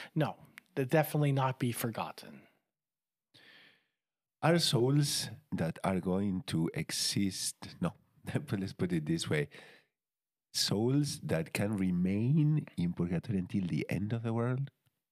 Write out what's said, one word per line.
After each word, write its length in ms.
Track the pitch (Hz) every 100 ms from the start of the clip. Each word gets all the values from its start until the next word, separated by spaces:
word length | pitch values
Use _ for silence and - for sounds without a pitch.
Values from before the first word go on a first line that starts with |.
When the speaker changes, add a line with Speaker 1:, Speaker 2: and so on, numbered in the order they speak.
| -
Speaker 1:
no, 220 | 160 135 - - - -
they'll 120 | - 131
definitely 440 | 160 147 156 147
not 280 | 135 131 -
be 100 | 123
forgotten. 720 | 113 117 107 82 - - 107 - _ _ _ _ _ _ _ _ - - - - _ _ _ _ _ _ _
Speaker 2:
Are 160 | 147 170
souls 720 | - 143 127 147 147 - - - -
that 260 | 90 82 -
are 160 | 95 92
going 420 | 90 92 101 92 -
to 200 | 82 80
exist, 800 | 80 80 - - - 98 - - - - -
no, 120 | 90 - _ _
<laughs> 0 |
but 340 | - - - 104
let's 140 | 95
put 200 | - 90
it 140 | 87 76
this 240 | 82 -
way, 180 | 78 73 - - - _ _ _ _ _ _ _
souls 680 | - - 101 120 143 143 -
that 300 | - 82 78
can 240 | - 104 104
remain 880 | 95 87 92 101 120 160 151 151 - -
in 160 | 87
purgatory 460 | - 87 85 - 98
until 240 | 90 101 90
the 180 | - -
end 240 | - 104
of 100 | 113
the 80 | 117
world? 380 | 113 120 127 139 - _ _ _